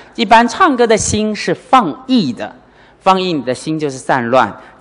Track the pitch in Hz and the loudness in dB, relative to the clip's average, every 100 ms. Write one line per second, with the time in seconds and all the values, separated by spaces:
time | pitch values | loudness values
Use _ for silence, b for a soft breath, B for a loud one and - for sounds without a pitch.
0 | B - 226 226 240 - 370 254 233 214 | B -6 2 4 4 2 0 2 2 0
1 | - 214 214 214 - 165 - 262 190 127 | 0 -4 -4 -6 -6 -6 2 2 2 -6
2 | - 254 151 110 104 - _ b b b | -2 0 0 -4 -10 -14 _ b b b
3 | - 190 185 160 123 127 - 156 151 131 | 0 2 0 -4 -4 -6 -4 -4 -4 -6
4 | - 147 117 127 110 92 B B | -2 -2 2 2 2 -2 B B